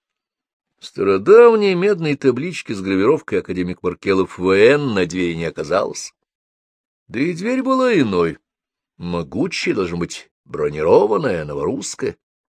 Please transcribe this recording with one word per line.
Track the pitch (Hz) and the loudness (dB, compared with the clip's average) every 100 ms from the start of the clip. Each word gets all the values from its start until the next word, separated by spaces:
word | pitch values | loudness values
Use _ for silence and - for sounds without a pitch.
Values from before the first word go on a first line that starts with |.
| _ _ _ _ _ _ _ _ | _ _ _ _ _ _ _ _
Стародавние | - - 98 95 120 220 240 220 202 175 | -14 -4 0 0 6 8 8 6 2 0
медные | 202 185 156 139 | 0 -2 -2 0
таблички | 135 120 175 160 - | 0 0 -4 -10 -10
с | 101 | -8
гравировкой | 95 95 - 156 - 95 | -2 2 2 0 -2 -6
«Академик | - 92 90 87 | -4 -6 -6 -6
Маркелов | 90 85 98 95 90 - | -6 -4 -2 0 -2 -2
В | 92 | 0
Н» | 98 117 147 143 | 6 6 4 0
на | 101 87 | -2 -2
двери | 90 87 82 | -2 -4 -4
не | 82 | -6
оказалось. | 82 76 92 - - - - _ _ _ _ _ _ _ _ - | -6 -4 -2 -2 -6 -16 -20 _ _ _ _ _ _ _ _ -10
Да | 117 | -4
и | 165 | -4
дверь | 165 214 262 | -4 -4 -2
была | 262 262 254 | 0 0 2
иной, | 196 113 90 82 - _ _ _ _ _ - | 2 2 2 0 -4 _ _ _ _ _ -14
могучая, | 87 87 71 92 175 - 185 117 | -8 -6 -6 -6 -6 -4 -4 -4
должно | 87 85 | -4 -4
быть, | 85 - - _ _ | -6 -8 -20 _ _
бронированная, | 76 73 76 80 131 208 196 127 87 73 | -6 -4 -2 2 4 4 0 -2 -4 -6
новорусская. | 71 78 - - - 120 - _ _ _ | -6 -6 -6 -8 -10 -10 -10 _ _ _